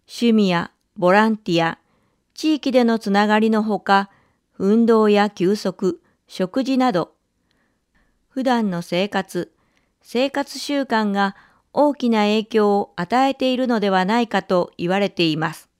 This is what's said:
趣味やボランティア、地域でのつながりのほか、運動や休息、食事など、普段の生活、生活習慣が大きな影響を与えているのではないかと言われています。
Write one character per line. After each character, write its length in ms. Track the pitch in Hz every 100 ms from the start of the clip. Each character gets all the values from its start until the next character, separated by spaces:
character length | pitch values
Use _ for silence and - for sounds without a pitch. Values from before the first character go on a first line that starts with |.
| _
趣 240 | - 233
味 160 | 220 202
や 240 | 170 - _ _ -
ボ 160 | 175
ラ 160 | 196 220
ン 80 | 214
テ 160 | -
ィ 120 | 165
ア、 140 | 165 - _ _ _ _ _
地 220 | - 311 302
域 160 | 269
で 100 | 254
の 160 | 240 226
つ 120 | 208
な 160 | 196 208
が 120 | 214
り 120 | 220
の 120 | 220
ほ 160 | 214 196
か、 300 | - 196 196 _ _ _ _ -
運 260 | 190 220
動 240 | 233 226 214
や 220 | 202 208
休 260 | - 180 214
息、 460 | 196 180 190 180 _ _ _
食 380 | - 185 269
事 120 | 262 262
な 160 | 254
ど、 220 | 175 156 _ _ _ _ _ _ _ _ _ _ _ _
普 140 | -
段 260 | 262 240 214
の 140 | 175
生 260 | 170 175 202
活、 440 | 202 190 180 170 _ _ _ _ _
生 260 | - 233 269
活 300 | 277 277 269
習 240 | - 285
慣 300 | 262 226 208
が 240 | 196 196 - _ _ _
大 220 | - 294
き 160 | - 247
な 120 | 226
影 220 | 208 214 214
響 320 | 220 208 202
を 140 | 202 -
与 340 | 175 247 269
え 40 |
て 200 | 269 262
い 20 | 254
る 120 | 254
の 100 | 233
で 120 | 196
は 140 | 190
な 160 | 185 233
い 60 | 233
か 160 | 196
と 300 | - 180 175 -
言 120 | 175
わ 100 | 190
れ 100 | 196
て 160 | 190
い 120 | 165 156
ま 180 | 160
す。 160 | 160 -